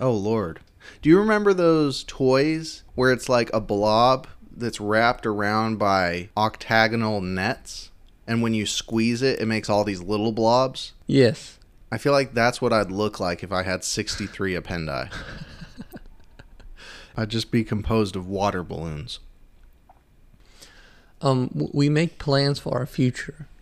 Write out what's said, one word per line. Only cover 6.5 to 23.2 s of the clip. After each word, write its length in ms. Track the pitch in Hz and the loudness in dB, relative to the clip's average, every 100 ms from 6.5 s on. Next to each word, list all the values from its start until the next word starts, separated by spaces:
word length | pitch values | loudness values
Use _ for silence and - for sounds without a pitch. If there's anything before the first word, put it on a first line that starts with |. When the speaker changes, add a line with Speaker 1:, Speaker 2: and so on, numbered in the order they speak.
| - - 113 113 113 110 104 | -2 0 4 4 2 -2 -2
Speaker 1:
nets? 720 | 90 92 101 - - - - - - _ - | -4 -2 -4 -4 -10 -18 -18 -20 -20 _ -4
And 140 | 117 | -2
when 120 | 117 | 0
you 120 | 110 101 | 0 -2
squeeze 540 | - - 113 113 120 | -4 -2 0 0 2
it, 180 | 135 - | 0 0
it 60 | 110 | -2
makes 220 | 110 - | -2 0
all 140 | 104 | 0
these 180 | 104 92 | 0 -4
little 300 | 87 104 110 | -2 -2 0
blobs? 600 | 110 113 123 131 - - - - | 2 4 4 2 -4 -14 -12 0
Speaker 2:
Yes. 520 | 135 120 156 - - - - - | 4 4 2 -10 -20 -20 -20 -10
Speaker 1:
I 80 | 110 | -4
feel 140 | 143 | 2
like 220 | 143 127 | 2 2
that's 260 | 117 117 - | 2 0 2
what 120 | 123 | 0
I'd 180 | 110 95 | 2 0
look 280 | 95 107 107 | -2 -4 -2
like 240 | 92 87 | -4 -4
if 80 | 90 | -4
I 120 | 92 | -4
had 200 | 92 92 | -2 -4
sixty-three 720 | - - 101 - 101 - 98 | -4 -4 -4 -6 -8 -4 -4
appendi. 560 | 90 - 87 78 65 67 - - - - - - - - - - - | -4 -6 -6 -6 -6 -8 -10 -14 -14 -16 -16 -18 -16 -18 -18 -20 -20
<laughs> 1000 | - - - - - - - - - - | -20 -20 -20 -20 -20 -20 -20 -20 -12 -6
I'd 140 | 110 | -4
just 200 | 113 - | -4 -2
be 140 | 120 | -2
composed 500 | 110 107 - 113 101 | 0 -4 0 0 0
of 140 | 95 90 | -4 -6
water 340 | 95 101 92 | -2 0 -2
balloons. 580 | 82 85 82 76 120 - - - - - - _ _ _ _ _ - - - - - - - - - - | -6 -8 -8 -8 -10 -14 -18 -20 -20 -20 -20 _ _ _ _ _ -20 -20 -20 -20 -20 -20 -20 -20 -20 -2
Speaker 2:
Um, 240 | 143 127 127 | 0 2 0
w-, 220 | 147 151 | -4 -2
we 160 | 143 143 | 2 4
make 300 | 151 165 - | 4 0 -2
plans 400 | 147 139 139 143 | 0 2 2 -2
for 180 | - 123 | -4 -4
our 100 | 127 | -4
future, 640 | - 127 - | 0 0 0